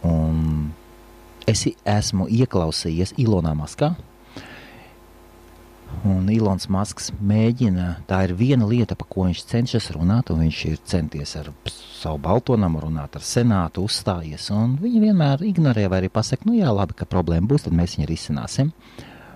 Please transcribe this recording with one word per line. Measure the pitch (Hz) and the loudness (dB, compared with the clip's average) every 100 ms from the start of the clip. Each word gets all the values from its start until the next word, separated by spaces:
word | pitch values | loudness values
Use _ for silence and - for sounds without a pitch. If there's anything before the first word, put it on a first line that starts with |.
Un | 87 82 80 80 80 78 76 80 - - - - - - - | 2 2 2 2 2 0 -2 -8 -20 -20 -20 -20 -20 -8 -2
es | 110 160 | 0 -2
i-, | - - | -4 0
esmu | 104 - 95 92 | 0 0 -2 0
ieklausījies | 117 131 101 80 - 85 80 92 - | 2 2 2 0 -2 -4 -2 -2 0
Ilonā | 117 98 82 76 | 2 2 2 -2
Maskā. | 73 - 147 170 - - - - - - - - - - - - - - - - - - - - | -6 -2 -2 -2 -10 -20 -20 -20 -18 -20 -20 -20 -20 -20 -20 -20 -20 -20 -20 -20 -20 -20 -14 -4
Un | 104 95 95 | 0 2 2
Ilons | 110 107 95 - | 2 2 0 0
Masks | 95 101 - - - | -2 -2 -6 -12 -4
mēģina, | 101 107 113 120 117 92 90 80 - | 0 4 2 2 2 2 -2 -4 -2
tā | 92 95 | 0 0
ir | 90 | 2
viena | 123 135 104 | 2 4 4
lieta, | 120 110 - | 2 0 -4
pa | - | -6
ko | - 92 | 0 0
viņš | 85 - | 0 -2
cenšas | 117 120 117 - | -2 0 -2 -4
runāt, | 73 85 113 - | -2 2 2 2
un | 80 | 2
viņš | 80 - 82 | 2 0 -4
ir | 78 - | -6 -2
centies | 90 78 76 71 78 | -2 -2 -6 -10 -10
ar | 73 71 - | -12 -12 -12
savu | - - - 82 76 78 | -14 -20 -10 -6 -4 0
balto | 110 - 120 | 0 2 2
namu | 95 78 | 2 0
runāt, | 78 78 71 - | -2 -6 -6 -10
ar | |
senātu | - - 120 98 82 92 101 | -4 2 4 4 0 -2 -4
uzstājies, | - - 87 80 73 - | -2 -2 -4 -6 -12 -4
un | 104 117 135 | 0 0 0
viņi | 220 226 214 | 0 2 4
vienmēr | 196 147 139 208 | 4 4 2 0
ignorē | 175 151 110 101 | 2 4 4 2
vai | 92 | 2
arī | 92 | 0
pasaka, | 110 - - 214 | 0 -2 -2 2
"Nu | 233 | 2
jā, | 170 | 2
labi, | 101 98 - | 2 0 -4
ka | - | -2
problēma | 92 85 82 101 | 0 2 2 2
būs, | 147 - | 2 2
tad | |
mēs | 82 90 - | 0 0 -2
viņu | - | -4
risināsim." | 82 - 73 - - 143 - - - - - - | -4 -4 -6 -4 -2 -2 -2 -20 -20 -20 -20 -20